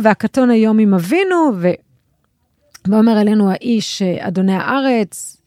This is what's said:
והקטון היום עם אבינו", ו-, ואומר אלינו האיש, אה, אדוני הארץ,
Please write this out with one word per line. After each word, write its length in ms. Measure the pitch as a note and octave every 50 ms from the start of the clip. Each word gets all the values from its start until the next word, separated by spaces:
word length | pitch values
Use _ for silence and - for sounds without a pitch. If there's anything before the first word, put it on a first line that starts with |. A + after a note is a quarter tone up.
| G#3+
והקטון 460 | A3 G3 - - G#3+ - C#4 B3+ B3
היום 300 | A#3 A3 A3 A3 A3 A3
עם 140 | A3 G3+ F#3+
אבינו", 580 | F#3 E3+ F3+ C4+ F4+ G4 F#4 F#4 E4+ D#4+ D4 A3
ו-, 160 | F3+ E3+ F3+ - - _ _ _ _ _ _ _ _ _ _ _ _ _ _ _ _ _ _ _ - _
ואומר 340 | F#3+ G3+ A3 A3 A#3 A3+ G#3+
אלינו 300 | G#3 G#3 A3 G#3+ G3+ F#3+
האיש, 500 | F#3 - - B3 A#3 A3 - - - -
אה, 260 | G3+ F3+ F3+ - -
אדוני 260 | - F3 F#3 F#3 F#3+ F#3+
הארץ, 840 | F#3 - - B3 C#4 C4+ C4+ B3+ A3+ G#3 - - - - - - _ _